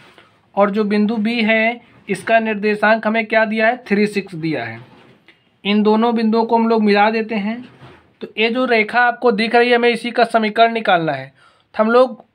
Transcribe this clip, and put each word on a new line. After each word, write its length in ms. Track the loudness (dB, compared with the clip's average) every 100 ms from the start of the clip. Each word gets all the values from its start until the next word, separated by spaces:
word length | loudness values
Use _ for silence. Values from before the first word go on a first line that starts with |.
| -20 -20 _ _ _ -2
और 160 | 0
जो 120 | 0 -2
बिंदु 320 | 0 0 0
बी 240 | -2 -2
है 400 | 0 2 0 -2 -12 _ -10
इसका 300 | -8 0 2
निर्देशांक 680 | 2 -2 -2 0 2 0 0
हमें 180 | -4 0
क्या 180 | 0 0
दिया 220 | 0 0
है, 100 | -2
थ्री, 260 | -2 0 0
सिक्स 280 | -2 -8 -8
दिया 280 | -6 -6 -8
है। 140 | -12 -18 -20 -20 _ _ _ _ _
इन 180 | -2 0
दोनों 300 | 2 2 2 0
बिंदुओं 300 | 0 0 0
को 120 | 0
हम 100 | 2
लोग 140 | 2
मिला 260 | 2 2 2
देते 240 | 0 -4 -6
हैं। 240 | -6 -8 -14 -20 -20 -20 _ _
तो 60 | -14 -2
ये 120 | -2
जो 160 | 0 0
रेखा 340 | 0 0 2
आपको 300 | 0 2 0
दिख 220 | 0 2 2
रही 140 | 4
है 60 | 4
हमें 140 | 2
इसी 220 | 0 -4
का 120 | -2 0
समीकरण 480 | 0 -2 2 0
निकालना 400 | 0 0 0 0
है। 140 | -6 -10
तो 560 | _ _ _ _ -4
हम 80 | 2
लोग 320 | 4 2 -2 -20